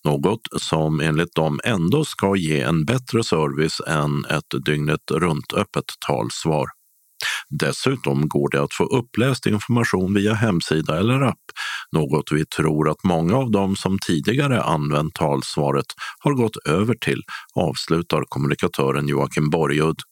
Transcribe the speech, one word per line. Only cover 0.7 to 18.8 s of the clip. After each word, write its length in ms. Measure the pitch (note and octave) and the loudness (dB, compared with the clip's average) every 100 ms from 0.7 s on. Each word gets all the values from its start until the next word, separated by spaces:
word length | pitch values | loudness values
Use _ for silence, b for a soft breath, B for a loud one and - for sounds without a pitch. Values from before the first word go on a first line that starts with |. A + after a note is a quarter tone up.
| E2 D#2 D#2 | 0 2 2
enligt 360 | D#2+ D2+ E2+ - | 2 0 0 0
dem 240 | D#2+ C#2+ | 0 0
ändå 420 | A#2 G#2 E2 C#3+ D3+ | -2 0 2 2 0
ska 300 | - G2 G2 | -2 0 0
ge 260 | D#2+ D2+ | 2 0
en 240 | B1+ E2 D2+ | 2 0 2
bättre 380 | B2+ - A#2 | -2 0 -2
service 580 | A#2 D#2+ D2+ C#2 D#2+ - - | 0 0 0 0 -2 -2 -2
än 380 | D#2 D2 C#2+ - | 0 0 -2 -2
ett 400 | D#2 - C2+ C2 | -4 -2 -4 0
dygnet 460 | D2+ D2 D2+ - | 0 0 -2 -2
runt 420 | D2+ F2 D2+ - | 0 0 0 -2
öppet 320 | E2 G#2 - - - - | -2 -2 -4 -8 -8 -4
talsvar. 600 | C2 A1+ - D#2+ D#2 C2 - _ _ _ _ B B B | -2 -2 -4 -2 0 -2 -8 _ _ _ _ B B B
Dessutom 800 | - C#2+ - - C3+ C#2+ C#2 D2+ | -4 -2 0 -2 0 0 0 2
går 220 | D2 C#2 | 0 0
det 120 | C#2+ | 0
att 100 | C#2+ | 0
få 100 | - | 0
uppläst 600 | F2 B2+ - - B2+ B2+ G#2 | 0 0 0 0 0 0 0
information 680 | G#2 - A#2+ A2+ F#2 F#2 | 0 0 0 2 0 2
via 200 | G2+ G#2 | 2 2
hemsida 680 | G#2+ A2+ F2 - D#2+ D2+ D#2 | 2 2 2 0 0 0 0
eller 220 | G#2+ C3+ | 2 2
app, 240 | C3 - - B B B B | 0 -2 -12 B B B B
något 400 | D#2+ C#2+ D2 - | 0 2 0 0
vi 140 | D2+ D2+ | -2 -2
tror 440 | - D#2 D2+ D2+ | 0 0 2 0
att 140 | D2+ | 0
många 340 | F#2+ E2+ E2 B2 | 0 2 2 2
av 140 | B2+ | 2
dem 240 | G2+ G2 G2 | 2 0 0
som 240 | F#2 F#2+ | 0 -2
tidigare 600 | - E2 - C3 C#3+ A#2 | 0 0 2 0 2 2
använt 520 | - D#2+ D2 D2 D#2 | 2 0 0 0 -2
talsvaret 720 | - D#2 C#2 - - C#2+ C#2 - - B B | 0 0 0 -2 0 2 0 -2 -10 B B
har 140 | D3+ | -2
gått 240 | C#3 A2+ - - | 2 0 -2 0
över 260 | E2 A2 | 2 2
till, 280 | A#2+ - C2+ - B B - | 0 -2 -2 -6 B B -2
avslutar 680 | E2+ C2+ - E2 E2+ - - | -2 -2 -2 -2 2 -2 -2
kommunikatören 760 | C#2 C#2+ D2 F2+ - | -2 -2 0 -2 0